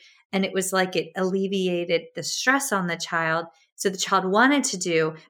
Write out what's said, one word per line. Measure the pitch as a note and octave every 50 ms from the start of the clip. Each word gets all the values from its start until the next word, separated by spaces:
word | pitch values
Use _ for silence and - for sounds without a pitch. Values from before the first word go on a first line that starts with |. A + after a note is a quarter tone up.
| - - _ _ _ -
And | - F#3+ F#3+
it | F#3+
was | F#3+ F#3+ F#3 F#3
like | F#3+ F#3+ F#3 F3+ F#3
it | F3 - - -
alleviated | F#3+ F#3 F#3 F#3+ F#3+ G3 F#3+ G3+ F#3+ F#3 F3+ F3 F3 E3+ E3+ E3+ E3 E3 - -
the | E3+
stress | D#3+ - - - - B3+ C4+ C4+ C4+ -
on | G#3+ F#3+ F3+ F3
the | E3
child. | E3+ - - F3 E3+ E3 D#3+ D#3+ E3 E3+ - _ _ _ _ _
So | - - G3
the | F#3 F#3
child | - - G3 F#3 F#3
wanted | F#3 F#3+ G#3+ B3 C4+ D4 C#4 -
to | - - F3+
do, | - F3+ E3+ D#3+ D#3+ D#3 D#3+ - -